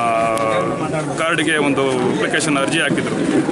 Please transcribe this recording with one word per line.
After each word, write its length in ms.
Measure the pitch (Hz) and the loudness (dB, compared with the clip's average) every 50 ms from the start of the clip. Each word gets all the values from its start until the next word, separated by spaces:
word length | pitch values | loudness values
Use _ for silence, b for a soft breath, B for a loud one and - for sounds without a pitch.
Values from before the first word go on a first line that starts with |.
| 117 117 113 113 113 113 113 113 113 110 110 110 113 113 - - - - 160 156 151 143 - - | 0 0 2 2 2 2 2 0 0 0 0 0 -2 -2 -2 -4 -4 -4 -4 -4 -4 -4 -4 -2
ಕಾರ್ಡ್‌ಗೆ 380 | 160 165 170 160 156 160 160 | -2 0 0 0 0 0 2
ಒಂದು 340 | 151 143 143 135 135 135 135 | 2 2 2 2 2 2 2
ಅಪ್ಲಿಕೇಶನ್ 680 | 127 127 123 123 123 - - - - 156 - 156 147 | 2 2 0 0 0 0 0 0 0 0 0 0 0
ಅರ್ಜಿ 240 | 139 135 135 139 165 | 0 0 0 0 0
ಹಾಕಿದ್ರು. 340 | 151 139 - - - - - - - - - - - - | 0 0 0 0 -2 -2 -2 -2 0 0 0 0 0 0